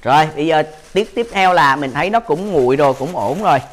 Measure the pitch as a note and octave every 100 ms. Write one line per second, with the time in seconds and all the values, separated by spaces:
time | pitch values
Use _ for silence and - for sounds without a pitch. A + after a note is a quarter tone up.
0 | A2+ C#3+ D#3 D3+ D#3 D#3 D3+ - - F#3+
1 | G#3+ - A#3 G3 F#3 F3+ D3 C3+ C#3+ B2+
2 | F3 A3+ A#3 D3+ G3+ F3 B2 C#3 D3 C3
3 | C3+ F3 G#2 D3+ G#3 D3 -